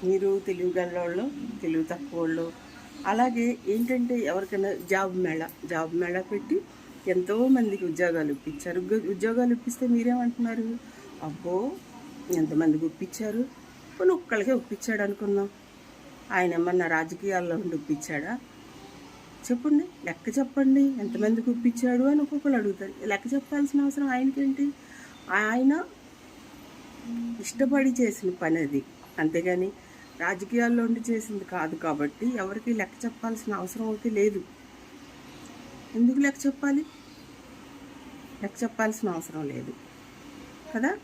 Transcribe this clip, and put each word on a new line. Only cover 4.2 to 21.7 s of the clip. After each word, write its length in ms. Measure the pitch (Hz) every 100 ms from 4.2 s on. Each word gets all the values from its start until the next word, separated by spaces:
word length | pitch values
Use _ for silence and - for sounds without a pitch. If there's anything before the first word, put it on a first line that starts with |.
| 196 175 196 202 196
జాబ్ 440 | 196 175 190 190 185
మేళా, 320 | 180 160 160 - 151
జాబ్ 260 | 165 160 165
మేళా 260 | 175 180
పెట్టి 400 | 185 202 - 349 - - - - -
ఎంతోమందికి 800 | 185 180 208 254 262 220 196 180
ఉద్యోగాలు 460 | 160 180 165 151
ఇప్పించారు. 480 | 139 - 143 180 175
ఉద్యో-, 300 | 185 220 175
ఉద్యోగాలు 420 | 196 214 233 247
ఇప్పిస్తే 360 | 233 240 240 247
మీరేమంటున్నారు? 920 | 240 233 247 240 233 233 226 226 233 - - - -
"అబ్బో, 480 | 156 147 - 180 247 370 - - - - -
ఎంతమందికి 560 | 175 156 156 160 156 160
ఇప్పించారు?" 600 | - 185 - 214 214 262 - - - - -
పోనీ 100 | 370
ఒక్కళ్ళకే 460 | 359 - 220 202 254
ఇప్పించాడు 460 | - 202 - 220
అనుకుందాం. 480 | 202 202 208 202 202 - - - - - - - -
ఆయన 220 | 190 180
ఏమన్నా 340 | 170 170 180 170
రాజకీయాల్లో 680 | 160 165 175 196 185 175 170
ఉండి 200 | 180 165
ఇప్పించాడా? 640 | - 151 - 156 160 247 - - - - - - - - - - -
చెప్పండి, 320 | 247 269 294 349 - -
లెక్క 340 | 165 - 247
చెప్పండి, 420 | 269 - 269 269
ఎంతమందికి 680 | 277 262 202 214 208 226 240
ఇప్పించాడు 520 | 240 247